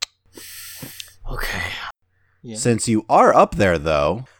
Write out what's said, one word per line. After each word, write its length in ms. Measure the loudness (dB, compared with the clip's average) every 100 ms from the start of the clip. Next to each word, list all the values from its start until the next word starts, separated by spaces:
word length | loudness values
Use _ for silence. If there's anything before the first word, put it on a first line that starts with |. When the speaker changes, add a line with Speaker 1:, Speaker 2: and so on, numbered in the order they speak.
| -16 _ _ -20 -18 -18 -18 -16 -16 -16 -20 -16 -10
Speaker 1:
Okay. 420 | -8 -6 -6 -8 -10 -14 -16 _ _ _ _
Yeah. 140 | -14 -4
Speaker 2:
Since 300 | 0 0 0
you 180 | -2 2
are 240 | 4 6
up 220 | 6 4 4
there, 220 | 2 2
though, 480 | 0 0 0 -2 -8 _